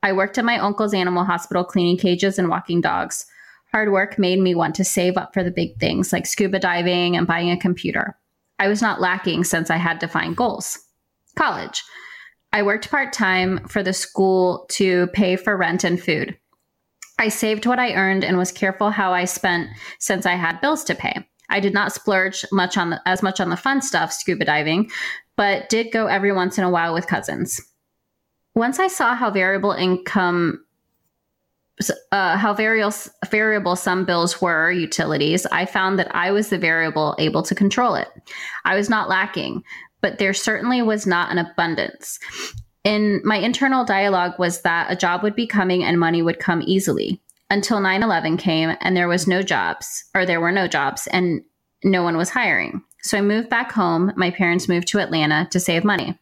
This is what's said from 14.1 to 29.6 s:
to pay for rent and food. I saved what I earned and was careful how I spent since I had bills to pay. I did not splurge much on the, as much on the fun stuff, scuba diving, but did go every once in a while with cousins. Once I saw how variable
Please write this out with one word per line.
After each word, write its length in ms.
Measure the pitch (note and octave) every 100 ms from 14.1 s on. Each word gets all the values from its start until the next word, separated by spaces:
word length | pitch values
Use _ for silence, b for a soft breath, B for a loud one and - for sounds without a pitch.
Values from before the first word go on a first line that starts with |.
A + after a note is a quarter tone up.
| - F#3+ F#3 F3+ - -
to 380 | - F#3+ F3+ F3+
pay 280 | F#3+ F#3+ F#3
for 180 | F#3
rent 300 | G3+ E3+ F3
and 180 | F3+ F3
food. 320 | - D#3 - - _ _ _ _ _ _ - -
I 100 | A3+
saved 380 | G#3+ A3 G#3+ A#3
what 120 | B3
I 140 | B3
earned 320 | F#3+ F#3+ F#3+
and 140 | - F#3
was 140 | F#3
careful 380 | - G3 F#3+ G#3
how 220 | G#3 F#3+
I 140 | F3+ F3+
spent 420 | - F#3+ F3 E3 B B B
since 260 | - F#3+
I 120 | F#3+ F3
had 260 | E3 E3+
bills 200 | C#4 D4+
to 100 | -
pay. 340 | F#3 - - - _ _
I 100 | G3
did 120 | G3
not 180 | G3+ G3+
splurge 520 | - - F#3+ F#3+ F#3+ -
much 240 | G3 F3+ G3+
on 140 | E3+
the, 100 | E3 -
as 160 | F#3
much 180 | G3 F#3
on 80 | F3+
the 60 | E3+
fun 240 | C4 C#4
stuff, 300 | C4 E3+ D#3+
scuba 320 | - - F#3
diving, 460 | D#3+ D3+ D3+ E3 G#3+ B B B B -
but 320 | G3+ G3 -
did 240 | A3 A3+
go 140 | A3+ A3
every 260 | G3 G3+
once 260 | G3 F3+ F#3
in 60 |
a 60 | F#3
while 220 | F3 E3
with 120 | E3 F3+
cousins. 540 | D3 - D2 C#3 - - _ _ _ _ _ _ _ _
Once 240 | - A#3 C4
I 100 | F#4
saw 260 | F#4 B3+
how 160 | B3 A#3+
variable 420 | G3 F#3 G3